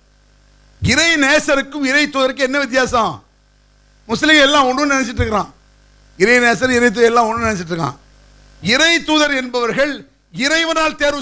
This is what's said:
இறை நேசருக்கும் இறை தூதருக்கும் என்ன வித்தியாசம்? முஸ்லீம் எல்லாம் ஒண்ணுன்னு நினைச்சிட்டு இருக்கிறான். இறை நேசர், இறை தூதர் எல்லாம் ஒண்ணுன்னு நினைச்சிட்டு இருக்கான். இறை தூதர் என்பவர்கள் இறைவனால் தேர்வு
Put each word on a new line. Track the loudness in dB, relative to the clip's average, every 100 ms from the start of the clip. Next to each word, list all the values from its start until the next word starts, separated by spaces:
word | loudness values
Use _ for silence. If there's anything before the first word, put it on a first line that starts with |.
| _ _ _ _ _ _ _ -6
இறை | 0 2 2 2
நேசருக்கும் | 2 2 2 -2 -2 -4
இறை | -2 0 0
தூதருக்கும் | 0 -2 -2 -2
என்ன | -2
வித்தியாசம்? | -2 -2 0 0 -2 -6 _ _ _ _ _ _ _ _ -8
முஸ்லீம் | -2 2 4
எல்லாம் | 4 2 0
ஒண்ணுன்னு | 0 0
நினைச்சிட்டு | 0 -2 -4
இருக்கிறான். | -2 -2 -6 -12 _ _ _ _ _ 0
இறை | 2 4
நேசர், | 2 2 0
இறை | 2 2
தூதர் | 4
எல்லாம் | 2 4 2
ஒண்ணுன்னு | 0 -2
நினைச்சிட்டு | -4 -6
இருக்கான். | -6 -6 -8 _ _ _ _ -20 -10
இறை | -2 2 2 0
தூதர் | 0 0 0 -2
என்பவர்கள் | -4 -4 -2 -2 -4 -4 -16 _ _
இறைவனால் | -4 -2 0 0 0 -2 -2
தேர்வு | -4 -4